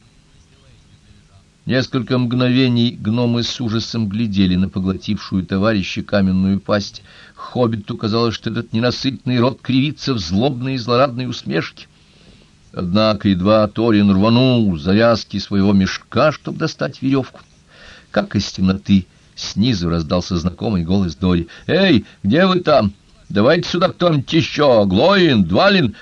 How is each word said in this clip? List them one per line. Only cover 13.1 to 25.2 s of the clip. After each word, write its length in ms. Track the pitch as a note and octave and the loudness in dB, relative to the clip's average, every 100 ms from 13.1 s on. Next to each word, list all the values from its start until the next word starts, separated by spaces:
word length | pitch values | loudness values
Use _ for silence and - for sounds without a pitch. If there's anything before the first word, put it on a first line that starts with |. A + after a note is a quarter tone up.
| G#2 G#2 | 0 0
едва 380 | F2+ G2 A2 G#2 | 0 2 2 2
Торин 440 | - A#2 G#2 G2+ | 0 2 4 4
рванул 640 | F#2+ A2 A#2+ C3 A#2+ G#2 D#2+ | 4 4 4 4 2 2 0
завязки 600 | E2 G2+ A#2 A2 - G2+ | 0 2 4 2 -2 -8
своего 360 | - G2+ G2 | -4 0 2
мешка, 580 | G2+ F#2 - - A2+ D3+ | 2 2 -4 -6 -2 0
чтобы 260 | - - D#3 | -2 -8 -6
достать 440 | D#3+ - - B2 | -6 -6 -8 -6
верёвку, 380 | C3 C3+ A#2+ - - _ _ - - - - | -2 -2 -2 -10 -20 _ _ -20 -20 -20 -8
как 240 | G#2 G2+ G#2+ | -6 -4 -4
из 160 | - | -4
темноты 540 | - F#2 G2 - G2 - _ _ - | -2 -2 0 2 2 2 _ _ -16
снизу 540 | - - B2 G#2 E2+ | -8 -2 0 0 -2
раздался 480 | E2+ D2+ F2+ - F2+ | -2 -2 -2 -2 -4
знакомый 460 | F2 - A2+ F#2+ | -4 -4 -2 -2
голос 320 | E2 G2 F2+ C#2+ | 0 0 0 -2
Дори. 320 | F#2 F2 E2 - - | 0 0 -2 -10 -4
«Эй, 380 | D#3+ F#3+ B2+ - - | 0 2 2 0 -6
где 220 | G2 D3 F#3 | 0 2 2
вы 140 | F3+ | 2
там? 340 | D#3 C3+ G#2 - _ _ - | 2 2 2 -4 _ _ -6
Давайте 400 | F#2+ A#2+ E3 A#2 | 0 2 2 0
сюда 200 | - D3 | -2 -2
кто-нибудь 420 | - F3 D3+ - | 0 0 0 0
ещё! 520 | D#3+ - - C#3+ A2+ G2+ | 0 0 2 4 4 4
Глоин, 580 | F#2 E3 G3+ | 4 4 4